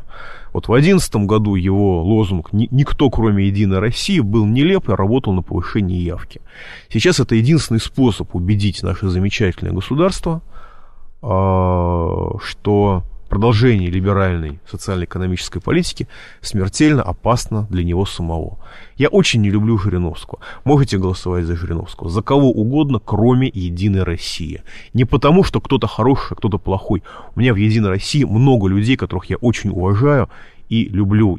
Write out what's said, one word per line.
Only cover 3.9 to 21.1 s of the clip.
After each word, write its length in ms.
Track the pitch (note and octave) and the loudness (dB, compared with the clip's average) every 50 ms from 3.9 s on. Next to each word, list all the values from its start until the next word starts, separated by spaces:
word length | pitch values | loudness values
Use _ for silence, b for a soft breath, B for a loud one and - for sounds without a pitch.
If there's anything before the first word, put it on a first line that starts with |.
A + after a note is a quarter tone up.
| A#2+ - - - G3 D#3+ | -2 -2 -2 0 0 0
был 260 | A2+ G2+ G#2+ A#2 G#2 | 0 2 2 2 2
нелеп 420 | G#2 A#2 C3 C#3+ F3 G3 F#3+ - - | 2 2 2 2 2 2 2 0 0
и 40 | G2 | 0
работал 420 | F2+ F#2+ G2+ A#2+ C3+ - A2 F#2+ | 0 2 2 0 0 0 0 0
на 80 | F#2 - | -2 -2
повышение 600 | - - F#2+ F2 - - A2+ G2 F2+ F#2 F2+ F2 | -2 -4 -4 -4 -2 -2 -2 0 0 -2 -2 -2
явки. 380 | E2+ E2+ - - - - - - B B B B B B B B B | -4 -6 -8 -10 -12 -16 -18 -20 B B B B B B B B B
Сейчас 300 | B A2+ - F3 D#3+ - | B 0 2 2 2 2
это 160 | B2+ - A#2+ | 2 2 2
единственный 460 | A2+ A2+ C3+ E3 D3 - - A#2 A2+ | 2 4 4 4 2 2 0 0 -2
способ 540 | - - - - C3 A#2+ G2+ - - - - | -2 -2 0 2 2 2 2 0 -4 -6 -6
убедить 500 | F#2 F2 F#2 G#2 G2+ G2+ G2+ - - F2+ | -4 0 0 2 2 2 0 -2 -2 -4
наше 240 | F2+ F#2+ - G#2+ F#2+ | -4 -4 -2 -2 -2
замечательное 640 | F2+ F#2 F#2+ G2+ - - A2 F#2 F2 - - F2+ F2+ | 0 0 0 0 0 0 0 0 -2 -2 -6 -6 -4
государство, 720 | F#2 G2 - B2+ D3 F3 G3 F#3 - - F3 D#3+ E3 - b b b b b b b b b b b b b b - | -4 -4 -2 0 0 0 0 0 -2 -4 -4 -6 -6 -8 b b b b b b b b b b b b b b -10
а, 1160 | - A2+ G2 F#2+ F#2+ F#2+ F#2+ F#2 F#2 F#2 F2+ F2 F2 F2 F2 E2+ E2+ E2+ - F2+ F2 E2+ G#2+ G#2 | -4 -2 0 2 2 2 2 2 2 2 2 2 0 0 0 0 0 -2 -2 -2 -4 -4 -6 -6
что 640 | - - - - - G#2 G#2 G2+ G2+ G2+ F#2+ F2+ - - - - - - | -8 -12 -12 -6 -2 2 2 4 4 4 2 0 -2 -4 -10 -14 -8 -4
Продолжение 640 | - G2+ G#2+ A#2+ A#2 G#2+ B2+ B2+ A2+ G2 F2+ F2 | -2 0 2 4 4 4 4 4 4 2 2 0
либеральной 680 | F2+ F#2+ F#2 G2+ G2+ G2 F#2+ F#2 F2+ E2+ D#2+ D2+ C#2+ D#2+ - - | -2 -2 0 0 0 0 0 0 -2 -2 -4 -6 -10 -12 -14 -14
социально-экономической 920 | - F#2 - - G2 F2+ F2 - - F2+ F#2 F#2 F2+ F2 - - - F2+ | -14 -10 -8 -6 -4 -4 -4 -6 -6 -6 -4 -4 -4 -4 -6 -8 -10 -8
политики 480 | - - D3 F3+ F3 - - - - - B B B B B B | -4 -2 0 0 0 -2 -4 -8 -10 -10 B B B B B B
смертельно 640 | B - - G2 F#2+ F#2+ - - D#3 D3+ D3+ B2+ - | B -6 -4 -2 -2 -2 0 2 2 4 4 2 0
опасно 640 | - F#2 - - G#2 A#2+ B2 - - A2 G#2+ G#2+ G2+ | -2 -6 -4 0 0 0 0 -2 -4 -4 -4 -4 -2
для 120 | F2+ F2+ F2 | -2 -2 0
него 240 | F2 E2+ F#2 G2 | 0 0 0 -2
самого. 520 | - - - F2 D#2+ E2 D#2+ D#2+ E2 - - B B B B B B B | -2 -4 -6 -6 -4 -4 -6 -6 -8 -10 -12 B B B B B B B
Я 120 | B C3 - | B 0 2
очень 320 | - G3+ E3 - - A2+ | 4 4 4 4 2 2
не 100 | G#2 G2+ | 2 2
люблю 280 | F#2+ G#2+ G#2+ A2+ A#2 G#2 | 2 2 2 2 2 0
Жириновского. 640 | F#2 G2+ F2+ F2+ F2 D#2+ D#2 - - - - - B B B B B | 0 0 -2 -2 -2 -4 -6 -8 -12 -14 -16 -16 B B B B B
Можете 340 | C3 D3+ C#3 C3+ - G#2 G2 | 2 4 4 4 2 0 0
голосовать 460 | F#2+ F2+ | 0 0